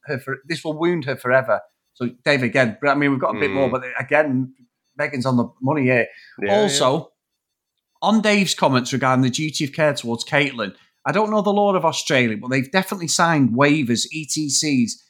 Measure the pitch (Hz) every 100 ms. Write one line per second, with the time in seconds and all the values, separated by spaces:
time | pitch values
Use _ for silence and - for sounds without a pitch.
0 | - 131 135 131 - 156 165 151 170 175
1 | 135 127 127 131 120 101 - _ _ -
2 | 120 - - 143 120 139 123 104 143 139
3 | 143 135 - 107 143 - 131 123 127 120
4 | 131 147 151 131 131 - _ _ _ -
5 | 147 135 127 123 120 - 127 151 127 120
6 | 110 - - - 202 202 208 139 131 156
7 | - _ _ _ _ _ _ _ _ _
8 | 180 220 214 208 180 - 160 127 123 131
9 | 135 131 131 123 156 - 147 151 151 143
10 | 117 117 - 147 143 123 101 - _ _
11 | 131 175 214 214 202 202 202 185 160 143
12 | - 139 120 104 123 135 127 190 190 208
13 | 165 - 170 156 127 117 143 156 123 113
14 | - 156 156 156 151 135 156 135 113 -
15 | _